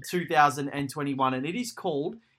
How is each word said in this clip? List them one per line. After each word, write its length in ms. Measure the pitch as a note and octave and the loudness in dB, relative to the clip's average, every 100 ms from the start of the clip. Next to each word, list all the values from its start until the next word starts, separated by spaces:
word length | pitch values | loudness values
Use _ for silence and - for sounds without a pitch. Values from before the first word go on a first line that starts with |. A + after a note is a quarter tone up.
| - | -4
two 160 | F3+ D#3 | -4 2
thousand 440 | D#3+ D3 C#3 C#3 | 6 6 4 -4
and 200 | C#3 C#3 | -4 -4
twenty-one. 440 | D3+ C#3+ C3+ C3 | -4 -4 0 0
And 120 | B2+ C#3+ | 0 -4
it 140 | G3 | -4
is 140 | A#3+ | -6
called 420 | - F#3+ C#3+ E3 A3+ _ | -6 -4 -2 -4 -8 _